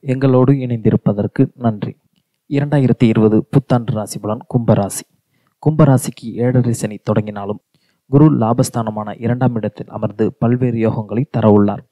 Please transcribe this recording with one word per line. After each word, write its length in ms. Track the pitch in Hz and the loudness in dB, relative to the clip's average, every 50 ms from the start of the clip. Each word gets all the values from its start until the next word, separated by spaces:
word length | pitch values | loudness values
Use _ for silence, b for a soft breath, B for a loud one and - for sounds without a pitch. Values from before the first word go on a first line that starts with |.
| - 143 | -6 -6
எங்களோடு 400 | 127 131 139 135 127 127 127 131 139 139 127 | -4 0 2 2 4 4 4 4 2 0 0
இணைந்திருப்பதற்கு 760 | 123 123 117 107 - - - _ - 104 101 101 - _ - 135 135 _ - 123 | -4 -6 0 0 0 0 2 _ 0 -2 -2 -4 -4 _ -2 -2 -2 _ -4 -4
நன்றி. 280 | 117 107 101 95 117 - _ _ _ _ _ _ _ _ _ _ _ | -4 -4 -4 -8 -10 -10 _ _ _ _ _ _ _ _ _ _ _
இரண்டாயிரத்தி 560 | 147 139 143 147 151 147 131 123 135 - 127 113 | -4 -4 -2 0 0 2 2 2 2 2 2 2
இருபது 240 | 110 110 110 107 107 110 - _ | 4 4 2 4 2 2 0 _
புத்தாண்டு 400 | - 143 - _ 131 120 117 104 | 0 0 0 _ -2 -2 0 -2
ராசி 260 | 107 107 104 95 - - - | -6 -6 -6 -8 -12 -10 -8
பலன் 180 | 101 107 127 - _ - | -8 -8 -8 -10 _ -4
கும்பராசி. 500 | 123 117 107 110 98 101 92 - - - _ _ _ _ _ _ _ _ _ _ _ | -2 2 2 2 2 0 -4 -6 -12 -14 _ _ _ _ _ _ _ _ _ _ _
கும்பராசிக்கு 640 | - 151 156 151 156 139 135 123 - - 117 - - 117 95 98 120 | -2 -2 2 4 4 4 4 2 0 -4 -12 -10 -14 -12 -6 -4 -2
ஏழரை 300 | 123 127 127 117 120 113 104 | 0 0 0 0 0 -2 -4
சனி 180 | - 107 107 98 _ - | -6 -8 -10 -8 _ -2
தொடங்கினாலும் 520 | 107 110 104 107 104 104 101 101 104 98 _ _ _ _ _ _ _ _ _ _ | -2 -2 -2 -4 -10 -10 -8 -8 -8 -10 _ _ _ _ _ _ _ _ _ _
குரு 160 | 135 143 151 156 143 123 | 4 6 6 6 4 2
லாபஸ்தானமான 760 | 117 110 120 139 170 - - 120 110 110 107 107 107 104 101 - - | 0 0 0 0 -2 -2 -2 -6 -6 -6 -6 -8 -8 -10 -10 -6 -2
இரண்டாம் 320 | 117 120 123 131 123 120 113 | -2 -2 0 0 -2 -2 -2
இடத்தில் 300 | 104 104 _ - 98 - - | -6 -6 _ -8 -16 -12 -10
அமர்ந்து 300 | 110 110 104 - 104 110 110 - _ | -8 -8 -8 -4 -2 -2 -2 -2 _
பல்வேறு 380 | - 117 123 123 127 123 117 117 110 | -2 0 0 0 -2 -2 -2 0 0
யோகங்களை 380 | 113 110 - 110 - 107 113 147 _ - | 0 -2 -2 -6 -4 -4 -4 -4 _ -4
தரவுள்ளார். 480 | 147 113 110 104 104 101 101 101 - - _ | 0 4 4 6 6 4 2 -2 -6 -12 _